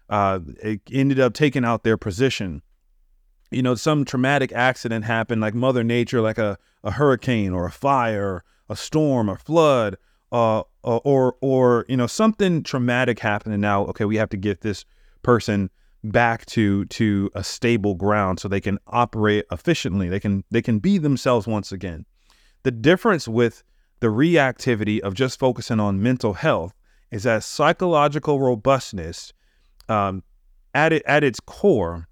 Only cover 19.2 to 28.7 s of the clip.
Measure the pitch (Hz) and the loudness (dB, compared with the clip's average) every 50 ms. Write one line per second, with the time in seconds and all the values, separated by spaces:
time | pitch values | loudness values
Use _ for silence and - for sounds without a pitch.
19.2 | 107 104 104 104 - - 87 - - 175 160 - - 92 90 101 90 87 92 101 | 0 2 2 0 -2 -4 -10 -4 -2 -2 -2 0 -2 -4 -2 -2 -2 -2 -4 -2
20.2 | - 104 98 98 - - 110 117 - 127 113 101 95 190 202 180 151 147 131 - | -2 -2 -2 -2 -2 -2 -2 -2 0 0 -2 0 2 0 0 2 2 0 -2 0
21.2 | - 135 123 113 92 113 107 101 95 - 98 90 98 90 80 78 - - _ _ | 0 0 0 0 0 -2 -4 -4 -4 -8 -10 -10 -10 -10 -10 -12 -14 -18 _ _
22.2 | _ _ _ _ _ _ _ _ - 131 120 113 110 156 185 - - 226 185 139 | _ _ _ _ _ _ _ _ -4 -4 -4 2 4 4 4 4 4 2 2 0
23.2 | - 117 110 120 120 113 - - _ _ _ _ _ _ _ _ 120 110 107 120 | -2 -2 2 2 2 2 0 -4 _ _ _ _ _ _ _ _ 0 0 2 2
24.2 | 156 175 170 151 135 131 - - - 131 117 104 101 104 107 107 - 101 92 127 | 2 4 4 4 4 2 -2 -2 -2 -2 0 0 0 -2 -2 -2 -4 -6 -2 -2
25.2 | 131 131 - - 135 127 120 - - - 117 110 104 101 98 95 107 127 127 123 | -2 -2 0 0 0 0 0 -2 -4 -2 -2 0 0 0 0 0 0 0 0 0
26.2 | - 107 92 - 160 160 117 90 82 90 - _ _ _ _ _ _ _ 120 101 | -2 -4 -4 -2 -2 0 0 0 -4 -8 -12 _ _ _ _ _ _ _ -10 -4
27.2 | 107 120 110 104 - - - - 143 160 175 - 185 175 165 147 147 147 143 143 | -2 0 0 0 -2 -6 -2 0 2 2 2 0 0 2 2 4 2 2 0 -2
28.2 | - 151 143 135 139 123 123 107 - 135 | -2 0 0 2 2 0 0 2 2 2